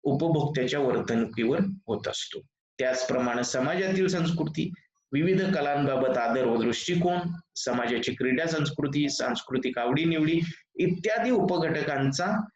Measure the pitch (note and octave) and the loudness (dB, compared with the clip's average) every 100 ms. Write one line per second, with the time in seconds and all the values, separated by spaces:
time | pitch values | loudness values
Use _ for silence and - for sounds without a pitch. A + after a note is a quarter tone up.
0 | C#3+ C3+ E3 D3+ C#3+ C3+ B2 D3 C3 B2 | 0 0 2 2 0 0 -2 0 0 0
1 | - A#2 A2 - A#2 E3 G3 G3 - G#2+ | 0 0 0 0 0 2 0 -2 -6 -4
2 | - - - - - _ _ - B2+ B2+ | -4 -8 -8 -12 -16 _ _ -4 -2 0
3 | - B2+ B2 A#2+ B2 C3 C3+ F3+ F#3+ F#3+ | 0 0 0 0 -2 -2 0 0 0 2
4 | F#3 F3+ E3+ E3 D3+ D#3 - - _ _ | 2 2 0 0 -2 -2 -4 -6 _ _
5 | _ C#3 E3+ F#3+ F#3 D#3 C#3+ C#3+ C#3 C3 | _ 0 2 2 2 0 0 2 2 2
6 | C3 B2 A#2 B2 B2 A2+ A2+ A2+ - F3 | 2 2 2 2 2 2 2 0 0 2
7 | F3 F3 F3 - _ - - B2 A#2+ A#2 | 2 0 -2 -8 _ -8 -4 -2 0 -2
8 | B2 A#2+ B2+ B2+ E3 D#3+ C#3+ - C#3+ D3 | -2 -2 0 2 0 0 -2 -2 -2 0
9 | C#3+ - B2+ A#2+ - C3 C3 B2 A#2+ C#3+ | 0 0 -2 -4 -4 -2 -2 -2 0 2
10 | E3 D#3+ D#3 E3 E3 - _ - F#3 F3+ | 2 2 2 2 0 -6 _ -2 0 0
11 | A3 A3+ B3 A#3 F3+ F3 D#3+ D#3 C#3+ C#3 | -2 0 2 2 2 0 0 0 -2 0
12 | C#3 C#3 F3+ A3 G#3+ | 0 0 0 0 -4